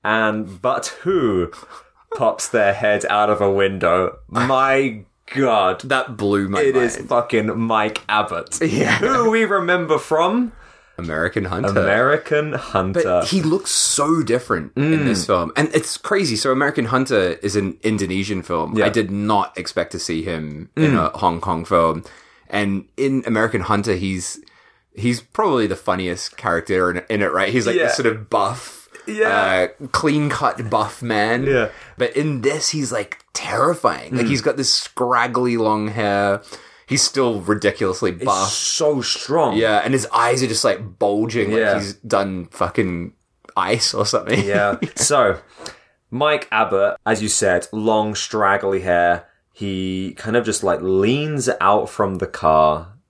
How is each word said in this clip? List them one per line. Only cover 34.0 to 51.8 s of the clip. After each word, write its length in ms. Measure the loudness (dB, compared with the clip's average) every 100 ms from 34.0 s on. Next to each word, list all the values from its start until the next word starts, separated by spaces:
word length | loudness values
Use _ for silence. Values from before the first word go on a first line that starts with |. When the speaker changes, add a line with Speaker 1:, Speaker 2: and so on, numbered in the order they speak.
| -4 -2
Speaker 2:
Like, 100 | 0
Speaker 1:
Mm. 40 |
Speaker 2:
he's 120 | 0
got 140 | 0 0
this 160 | 0
scraggly 840 | 0 -2 -4 0 2 2 0 0 2
long 320 | 2 2 0
hair. 540 | -2 0 2 2 0 -4 -20 -20 -20 -4
He's 140 | 0
still 380 | 0 2 0 0
ridiculously 680 | 0 2 0 0 -2 0 -2
Speaker 1:
He's 100 | -2
Speaker 2:
buff. 240 | 0 2 0
Speaker 1:
so 500 | -2 -2 0 2 2
strong. 560 | -2 -6 0 2 2 2
Speaker 2:
Yeah, 220 | 2 2
and 100 | 2
his 140 | 0 0
eyes 300 | 0 2 2
are 60 | 0
just, 160 | 0
like, 340 | 0 0 -6 -2
bulging 540 | 0 2 0 0 0
Speaker 1:
Yeah. 220 | 2 2
Speaker 2:
like 80 | 0
he's 120 | -4
done 540 | -10 -2 0 0 -6 -10
fucking 600 | -4 -2 0 -2 -4 -8 _ _ _ -6 -4
ice 380 | 0 0 0
or 100 | -2
something. 380 | -2 -2 0 0
Speaker 1:
Yeah. 320 | 2 2 0 0 -6
Speaker 2:
<laughs> 100 | -2
Speaker 1:
So, 420 | 2 4 4 0 -8 -18 -18 -18 _ _ _
Mike 380 | -2 0 0 0
Abbott, 460 | 0 2 2 2 0 -2
as 160 | 0
you 60 | 0
said, 400 | 0 2 2 -2
long, 440 | -2 2 2 0 -4
straggly 640 | -4 0 2 2 0 -2
hair. 460 | 0 2 2 0 -4 _ _
He 640 | -10 -6 -4 -4 -4 -6 -8
kind 200 | -2 0
of 80 |
just, 180 | 0 -2
like, 160 | 0 0
leans 640 | 2 2 4 2 -2 -2 -2 2
out 280 | 2 2